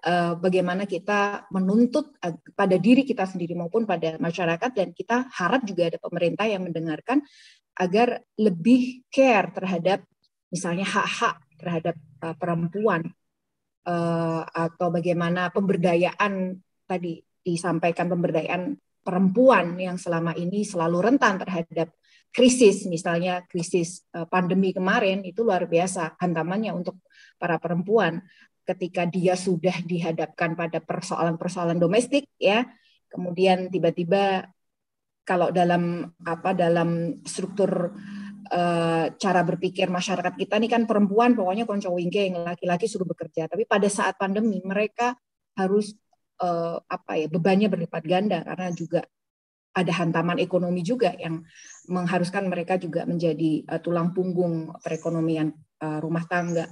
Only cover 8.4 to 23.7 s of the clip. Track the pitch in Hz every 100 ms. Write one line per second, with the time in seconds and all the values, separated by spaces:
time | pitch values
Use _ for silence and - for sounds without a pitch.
8.4 | 214 170 165 254 254 254 _ - 269 220
9.4 | 180 - 190 185 170 196 - _ _ _
10.4 | _ 175 180 175 196 202 - - 233 -
11.4 | _ _ 175 170 170 165 - - 165 156
12.4 | 175 170 170 196 214 175 165 - _ _
13.4 | _ _ _ _ - 175 170 170 165 165
14.4 | - 165 165 - 180 175 170 170 170 180
15.4 | 180 190 196 185 175 170 175 - 208 196
16.4 | 185 185 _ _ _ 180 175 165 - _
17.4 | - 170 185 165 175 170 175 175 175 160
18.4 | 156 175 180 285 _ _ - 180 190 190
19.4 | 262 220 170 175 185 180 175 165 165 170
20.4 | 175 202 208 175 165 175 202 269 240 185
21.4 | - 185 165 160 165 _ _ _ _ -
22.4 | 254 254 226 185 190 165 180 170 180 180
23.4 | 180 185 170